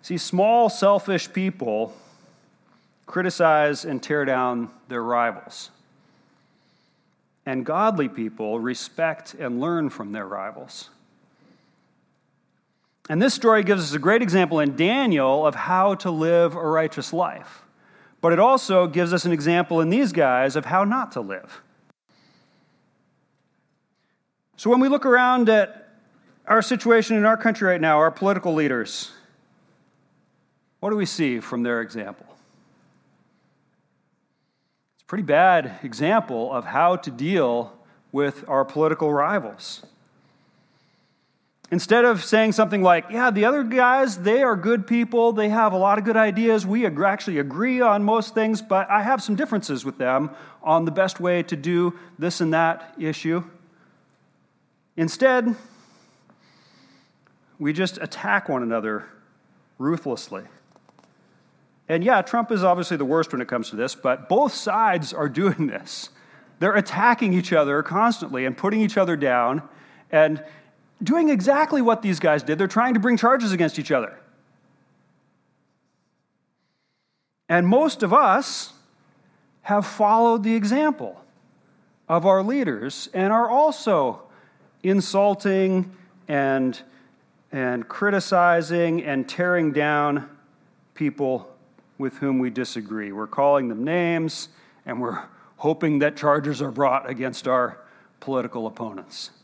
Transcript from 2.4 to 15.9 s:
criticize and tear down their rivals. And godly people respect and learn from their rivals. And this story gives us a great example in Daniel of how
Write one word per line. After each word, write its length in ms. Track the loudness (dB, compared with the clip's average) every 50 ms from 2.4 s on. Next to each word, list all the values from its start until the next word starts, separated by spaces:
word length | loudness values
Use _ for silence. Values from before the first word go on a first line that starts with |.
| _ _ _ _ _ _ _ _ _ _ _ _ _
criticize 800 | -8 -6 -4 -4 -4 0 2 2 4 4 4 2 2 0 -4 -6
and 160 | -8 -8 -8
tear 240 | -6 -4 -4 -2 -2
down 440 | -2 0 0 0 -2 -2 -4 -6 -8 -12 _ _
their 160 | _ -8 -6 -4
rivals. 680 | -2 0 0 0 0 -2 -6 -16 -20 -20 -20 -20 -20 _ _ _ _ _ _ _ _ _ _ _ _ _ _ _ _ _ _ _ _ _ _ _ _ _ _ _ _ _ _ _ _ _ _ _
And 200 | -8 -6 -6 -4
godly 440 | -2 -2 0 2 0 2 0 -2 -4
people 500 | -4 -6 -8 -8 -6 -8 -6 -6 -4 -4
respect 760 | -4 -6 -6 -6 -10 -14 _ -4 -4 -4 -4 -6 -12 -20 -16
and 260 | -10 -8 -6 -6 -4
learn 300 | -4 -4 -2 -2 -4 -4
from 220 | -6 -10 -12 -12
their 140 | -10 -10 -10
rivals. 600 | -10 -10 -10 -10 -12 -14 -16 -20 -18 -18 -20 -20 -20 _ _ _ _ _ _ _ _ _ _ _ _ _ _ _ _ _ _ _ _ _ _ _ _ _ _ _ _ _ _ _ _ _ _ _ _ _ _ _ _ _ _ _ -6
And 120 | -2 0
this 120 | 2 0 0
story 300 | 2 4 4 4 4 4
gives 200 | 2 0 0 0
us 100 | -4 -6
a 60 | -2
great 220 | 2 2 2 2
example 380 | 2 2 2 2 2 2 2 0
in 160 | 0 0 0
Daniel 680 | 0 0 0 0 0 0 0 2 2 2 2 2 2 2
of 100 | 0 0
how 400 | -2 -4 -2 0 2 2 2